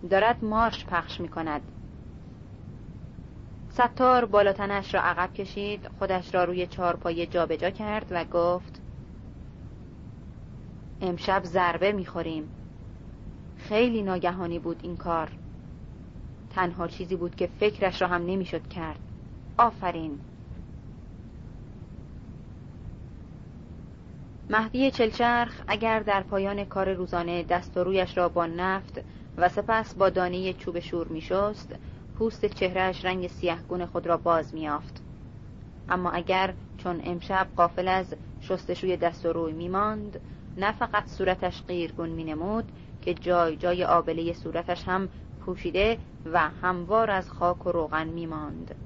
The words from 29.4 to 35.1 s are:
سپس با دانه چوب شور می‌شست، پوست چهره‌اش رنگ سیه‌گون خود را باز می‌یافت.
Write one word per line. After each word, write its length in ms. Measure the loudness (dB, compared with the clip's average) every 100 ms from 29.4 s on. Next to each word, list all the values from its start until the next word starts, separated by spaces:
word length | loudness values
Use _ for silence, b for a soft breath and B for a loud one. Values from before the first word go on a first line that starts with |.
| 4
سپس 460 | 4 2 2 2 4
با 140 | 4
دانه 440 | 6 2 2 -2
چوب 260 | -4 -4 -4
شور 280 | -2 -2 -2
می‌شست، 680 | -4 0 2 2 0 -10 -12 B B B -2
پوست 280 | -2 2 -2
چهره‌اش 600 | 2 0 4 2 2 -2
رنگ 220 | 0 -2
سیه‌گون 580 | -2 0 0 -2 -4 -2
خود 220 | -2 2
را 100 | 2
باز 360 | 6 4 4
می‌یافت. 500 | -4 -4 -4 -4 -14 -14